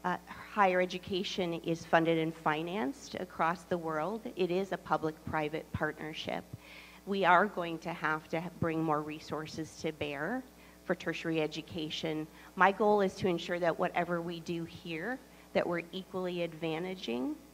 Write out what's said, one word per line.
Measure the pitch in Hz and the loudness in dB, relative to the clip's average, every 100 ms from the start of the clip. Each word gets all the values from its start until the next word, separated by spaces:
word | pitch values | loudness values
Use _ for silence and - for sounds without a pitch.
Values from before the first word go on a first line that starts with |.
uh, | 180 175 - | 0 -2 -6
higher | - - 214 196 180 | -16 -6 4 6 6
education | 180 180 - 190 196 - 175 165 | 2 0 -2 -2 -2 0 0 0
is | - 165 - | -2 -2 4
funded | 165 165 165 | 6 6 4
and | 160 | 2
financed | 160 160 151 170 196 262 277 - | 0 0 0 -2 -2 -2 -4 -10
across | - 185 - 165 175 | -8 -8 0 0 0
the | - 180 | -2 -2
world, | 160 156 165 220 - - | 0 -2 -2 -4 -8 -2
it | 180 | 0
is | 180 190 | 0 -2
a | 175 | -6
public-private | - 156 156 156 - 156 151 156 - | 0 0 0 -4 -4 -2 -2 -4 -6
partnership. | - 151 - 156 165 - - 175 - - - - - - | -4 -4 -4 -8 -8 -6 -6 -8 -16 -16 -18 -18 -16 -4
We | 196 | 2
are | 175 175 208 | 8 8 6
going | 196 170 165 | 0 -4 -4
to | 175 | -6
have | 170 151 156 - | -2 0 0 0
to | 165 | -2
ha-, | 175 - | -2 -2
bring | 170 160 | 0 2
more | 160 151 | 2 2
resources | 151 156 - 156 156 156 156 - | 0 -10 -6 -6 -6 -8 -8 -4
to | 160 | -6
bear | 156 147 143 160 254 - - - - | -4 -6 -4 -2 -4 -6 -20 -20 -18
for | - 170 | -4 -2
tertiary | - 160 170 160 | -2 -4 0 0
education. | 151 156 - 175 156 - 165 156 156 - - - | 0 -2 -8 -6 -6 -4 -2 -4 -6 -12 -14 6
My | 185 | 6
goal | 202 214 208 | 8 4 6
is | 196 | 4
to | - 196 | 2 0
ensure | 170 170 175 | 0 -2 0
that | 175 - | 2 2
whatever | 180 180 170 175 | 0 0 0 -2
we | 170 170 | -2 -6
do | 165 170 | -4 -4
here, | 170 175 175 160 196 262 - - - | -4 -10 -8 -6 -4 -6 -10 -20 -2
that | 185 | 0
we're | - 170 170 | 0 -2 -4
equally | 190 185 185 180 175 | -10 -6 -4 -2 -2
advantaging | 170 160 160 160 185 190 208 233 269 302 - | -4 -2 -4 -2 -4 -6 -4 -2 -4 -6 -12